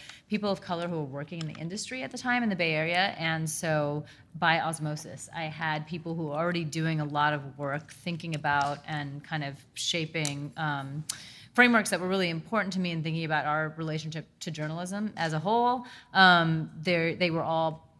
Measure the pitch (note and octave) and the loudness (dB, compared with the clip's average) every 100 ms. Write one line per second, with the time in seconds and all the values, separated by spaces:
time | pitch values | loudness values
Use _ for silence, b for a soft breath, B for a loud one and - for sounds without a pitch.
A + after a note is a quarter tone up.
0 | B B _ G#3+ G#3 F#3+ - E3+ F3 E3 | B B _ -2 0 -2 -2 -4 -2 -4
1 | C#3+ C#3+ D3+ E3+ D#3+ - E3 G#3 - B3+ | -4 -8 -10 -8 -8 -8 -8 -8 -8 -8
2 | B3+ B3 B3 B3 A#3 F3+ E3 D#3 D#3+ F3 | -8 -6 -2 0 2 2 2 2 2 2
3 | G3 - E3 D#3+ D#3+ - E3 D3+ D3 D3 | 2 0 -2 0 -2 -2 0 2 0 -2
4 | D3+ B B D#3 E3+ E3 C#3+ D3+ D3+ D3+ | -6 B B 0 4 4 2 -2 -4 -4
5 | - F#2 - - D#3 D#3 D#3+ D#3 D3+ E3+ | -8 -14 -12 -8 -8 -4 -2 -2 -4 -8
6 | E3 E3 D#3 D3 E3+ F3 D#3 D#3+ D#3+ D#3 | -6 -4 -4 -2 0 -2 -2 -2 0 0
7 | D3 D3 D3 D3+ C#3 C3 C#3 C#3+ - - | 0 2 2 0 -4 -8 -4 -4 -8 -10
8 | F3+ E3 E3+ D3+ D3+ C#3+ C#3+ C#3+ - D3+ | -8 -6 -6 -2 0 2 0 -2 -6 -8
9 | C#3+ C#3+ - D#3 C#3+ C#3 - - - F3 | -6 -10 -8 -6 -6 -10 -14 -8 -4 -2
10 | D#3+ E3 D3 C#3+ D3 - D#3 C#3+ C3+ D3 | -2 -2 -2 -2 -8 -4 -4 -4 -6 -8
11 | D3+ B B B B - B3 A#3 G3+ F3+ | -8 B B B B 6 6 6 4 0
12 | F3+ F#3+ F3 E3 D#3+ A3 G3 F#3 F3+ E3 | 2 2 2 0 -2 -2 0 -2 -2 -2
13 | D#3+ D#3+ D#3 D3+ C#3+ D3+ D#3 D#3 D#3+ D#3 | -2 -2 0 0 2 0 -2 -4 -4 -4
14 | D#3 D#3 - _ - D#3 D3+ D#3+ F3+ G3+ | -6 -10 -12 _ -10 -6 -6 -6 -6 -6
15 | G#3+ - E3 D#3 F3+ A#3 A#3+ B3+ A#3+ B | -6 -2 -2 0 2 4 4 2 -4 B
16 | B F#3+ F#3 F3 E3 D#3+ D#3 D#3+ E3+ E3+ | B 8 10 10 6 2 -2 -4 0 2
17 | E3 - F3+ E3 D3 D#3+ D#3+ D#3+ - | 2 2 0 2 0 2 0 -2 -12